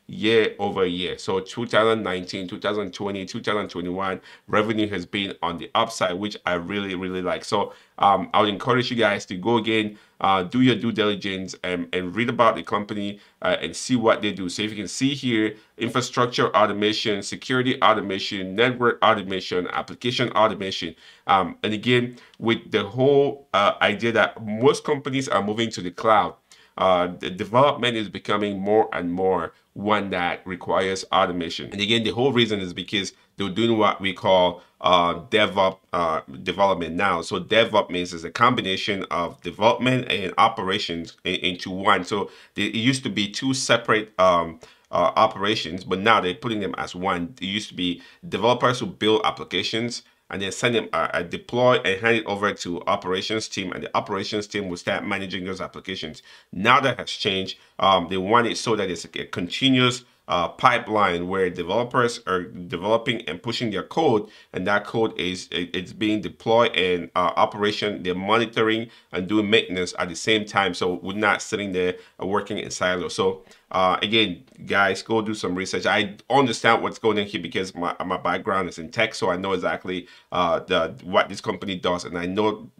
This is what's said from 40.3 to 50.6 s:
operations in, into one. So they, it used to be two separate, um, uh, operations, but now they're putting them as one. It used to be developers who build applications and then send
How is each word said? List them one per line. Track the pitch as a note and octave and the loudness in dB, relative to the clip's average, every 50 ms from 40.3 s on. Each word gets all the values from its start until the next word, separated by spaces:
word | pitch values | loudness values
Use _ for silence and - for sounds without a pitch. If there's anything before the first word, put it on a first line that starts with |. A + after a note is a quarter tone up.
| - - | 0 4
operations | G#2 A2+ - - G2 F#2 G2 G2+ - - E2+ E2+ E2 - - _ - | 4 4 2 0 -4 -2 -2 -2 -2 -4 -6 -6 -8 -10 -12 _ -6
in, | F#2 F#2 | -4 -4
into | - D2+ F2+ F2+ F2 - G2 | -2 -2 -4 -4 -4 -8 -8
one. | F#2 F#2 G2 G#2 G2+ F#2+ F2+ | -6 -2 2 4 4 4 2
So | - A2 G2+ F#2+ - - - - - - | -2 -2 -4 -4 -4 -8 -16 -20 -12 -6
they, | - G2+ | -4 -4
it | G2+ - | -2 -2
used | A2+ A2 B2+ C3+ C3 - | 0 2 2 2 0 0
to | B2+ | -4
be | G2 G#2 G2+ G2 | -2 -2 -2 -2
two | - - C#3 C3+ C3 | -4 -4 -2 -2 -2
separate, | C3 - - B2+ A#2 - - A#2 G#2+ G#2+ - _ - | 0 2 2 2 2 2 2 2 2 0 -2 _ 4
um, | F#2 F#2 F2 F2 E2+ E2 E2 - - - - _ _ - - | 4 4 6 4 2 -2 -6 -12 -18 -20 -20 _ _ -4 0
uh, | F2+ F2 - - | 0 2 2 4
operations, | - G#2+ A2+ - G2 G2 G2+ G#2+ G2+ - D#2 E2+ F#2 - | 4 4 4 2 0 -2 0 0 0 -2 -6 -8 -8 -6
but | E2+ F#2 F#2+ | -4 -4 0
now | G2 A2+ A2+ G#2 | 2 4 4 4
they're | F2+ F2+ F2+ | 4 0 -4
putting | - - B2 A2+ G#2 | -4 -4 -4 -4 -4
them | G2 F#2 - - | -4 -4 -4 -6
as | D2 D2+ - | -8 -8 -8
one. | F2+ F#2 G2 F#2 F2 F2 E2 - - | -4 -2 -2 -2 -2 -2 -6 -8 -8
It | F#2 | -8
used | F#2+ G2 G#2+ G#2 - | -6 -4 -4 -6 -8
to | - | -6
be | F2 F2+ F2 E2+ - - - - _ - F2 | -4 -2 -2 -4 -4 -8 -20 -20 _ -12 -8
developers | - F#2+ G2 A#2 B2+ B2+ D3 B2 B2 - | -4 0 2 2 2 4 2 0 0 0
who | A#2+ | -4
build | G2 E2+ - G#2+ G#2+ A2 - - | -8 -6 -2 2 4 4 4 4
applications | D#2+ - - D#2 - - F2+ G2+ - - A2 A#2 A#2+ A#2 - - _ _ _ _ - | 0 -2 -4 -6 -4 -4 -2 -2 -2 -2 -2 -4 -4 -6 -8 -12 _ _ _ _ -10
and | - F#2+ G2 | -8 -6 -6
then | F#2+ - | -6 -4
send | - | -2